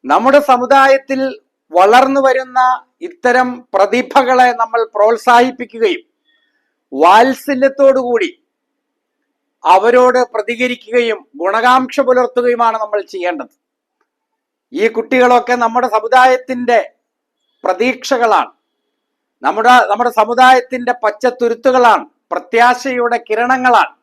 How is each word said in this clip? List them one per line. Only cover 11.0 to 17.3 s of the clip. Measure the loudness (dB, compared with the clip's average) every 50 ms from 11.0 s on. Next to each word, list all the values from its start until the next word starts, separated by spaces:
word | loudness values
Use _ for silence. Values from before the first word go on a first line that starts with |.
| -2 -2 -6 -8 _ _ _ -8
ഗുണകാംക്ഷ | -6 -4 -4 0 0 2 2 0 0 -2 -4 -4 -2
പുലർത്തുകയുമാണ് | 0 0 0 0 -2 -4 -4 -2 -2 -2 0 -2 -2 -2 -4
നമ്മൾ | -8 -6 -6 -8 -8 _
ചെയ്യേണ്ടത്. | -12 -8 -6 -6 -6 -6 -12 -16 _ _ _ _ _ _ _ _ _ _ _ _ _ _ _ _ _ _ _ _ _ _ _ _
ഈ | -6 -4 -4 -2
കുട്ടികളൊക്കെ | -2 -4 -6 -2 0 2 2 4 2 0 0 -2 -4 -2 -2
നമ്മുടെ | -2 -2 -2 -4 -2
സമുദായത്തിന്റെ | -4 -4 -2 2 2 4 4 4 2 0 -4 -10 -10 -6 -2 0 0 0 -2 -4 _ _ _ _ _ _ _ _